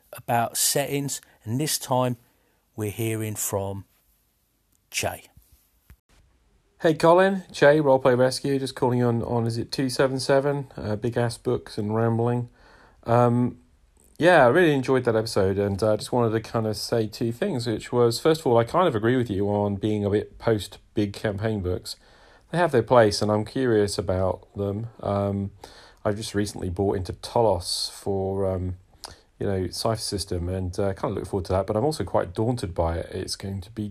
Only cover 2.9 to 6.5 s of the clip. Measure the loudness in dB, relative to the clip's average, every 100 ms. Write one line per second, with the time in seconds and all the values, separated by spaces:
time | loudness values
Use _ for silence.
2.9 | -4 -4 -4 -6 -6 -4 -4 -4 -8 -14
3.9 | _ _ _ _ _ _ _ _ _ _
4.9 | -6 -6 -8 -16 _ _ _ _ _ _
5.9 | -20 _ _ _ _ _